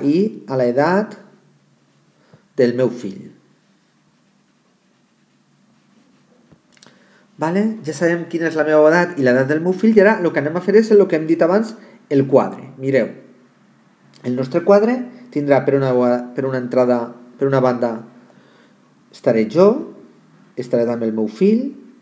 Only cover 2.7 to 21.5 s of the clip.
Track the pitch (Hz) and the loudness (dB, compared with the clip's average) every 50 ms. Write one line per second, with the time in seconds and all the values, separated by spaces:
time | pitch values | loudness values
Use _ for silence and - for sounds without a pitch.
2.7 | 120 123 127 117 - - - 98 95 95 - - - _ _ _ _ _ _ _ | 2 0 -2 -2 -2 -6 -12 -14 -14 -14 -18 -20 -20 _ _ _ _ _ _ _
3.7 | _ _ _ _ _ _ _ _ _ _ _ _ _ _ _ _ _ _ _ _ | _ _ _ _ _ _ _ _ _ _ _ _ _ _ _ _ _ _ _ _
4.7 | _ _ _ _ _ _ _ _ _ _ _ _ _ _ _ _ _ _ _ _ | _ _ _ _ _ _ _ _ _ _ _ _ _ _ _ _ _ _ _ _
5.7 | _ _ _ _ _ _ _ _ _ _ _ _ _ _ _ _ - _ _ _ | _ _ _ _ _ _ _ _ _ _ _ _ _ _ _ _ -20 _ _ _
6.7 | _ _ - - _ _ _ _ _ _ _ _ _ - 156 160 175 196 214 220 | _ _ -20 -20 _ _ _ _ _ _ _ _ _ -8 -6 -2 -2 0 0 -2
7.7 | 220 220 160 147 151 - 175 165 175 170 165 170 - 165 165 160 160 156 147 151 | -4 -6 -10 -10 -6 -2 -2 -2 -2 -2 -6 -8 -6 -4 -4 -4 -2 -2 0 2
8.7 | 156 151 151 156 160 175 175 170 175 - 131 123 123 131 135 135 151 156 165 180 | 4 6 6 6 6 4 2 0 -2 -2 0 2 2 2 2 0 -2 -2 -2 -2
9.7 | 185 185 - 220 220 208 190 208 220 202 175 160 160 156 139 151 165 180 175 208 | -4 0 2 4 4 6 6 4 4 2 -2 -2 -2 -2 -4 -4 -4 -4 -2 2
10.7 | 190 220 226 220 220 202 190 190 175 156 156 156 165 165 170 165 185 214 226 220 | 2 2 4 6 4 4 4 4 0 -4 -2 -2 0 0 0 2 2 0 -2 -4
11.7 | - - - - - - _ - 143 139 135 139 139 123 104 95 - - - - | -10 -18 -20 -20 -20 -20 _ -2 0 0 0 4 4 2 2 2 -6 -12 -18 -20
12.7 | - - 131 135 135 127 107 98 - - - - - _ _ _ _ _ _ _ | -16 -10 -6 0 0 0 0 -2 -6 -16 -20 -20 -20 _ _ _ _ _ _ _
13.7 | _ _ _ _ _ _ _ _ _ - - 123 123 127 127 135 - 170 175 - | _ _ _ _ _ _ _ _ _ -12 -8 -6 -4 -4 -6 -4 -4 -2 2 4
14.7 | 202 208 214 226 254 254 - - - - - - - 147 143 143 139 127 - 139 | 4 4 4 2 -2 -4 -6 -12 -16 -20 -18 -10 -8 -4 0 2 2 2 2 2
15.7 | 135 139 135 131 127 123 123 123 123 123 123 123 - 143 131 135 131 127 123 120 | 0 2 2 2 2 2 2 2 0 -2 -4 -8 -8 -6 -6 -4 -4 -6 -6 -2
16.7 | 123 127 123 123 123 120 117 117 - - - - - - 139 139 135 131 127 127 | 0 0 2 2 0 -2 -2 -8 -12 -18 -20 -20 -10 -4 -2 0 0 2 2 0
17.7 | 123 120 123 120 113 110 113 - - - - _ _ _ _ _ _ _ _ _ | 0 0 -4 -4 -4 -6 -12 -16 -20 -20 -20 _ _ _ _ _ _ _ _ _
18.7 | _ _ _ _ _ _ _ _ - - - 139 113 113 110 107 - 165 190 208 | _ _ _ _ _ _ _ _ -14 -4 -2 0 0 0 0 0 2 4 4 4
19.7 | 240 302 - - - - - - _ _ _ _ _ _ _ _ - - 127 - | 4 0 -6 -12 -16 -20 -20 -20 _ _ _ _ _ _ _ _ -12 -12 -8 -4
20.7 | - 120 117 117 120 117 117 113 110 110 110 104 - - 185 202 | -2 0 0 0 -2 -4 -4 -4 -4 -4 -4 -4 -2 -2 -2 0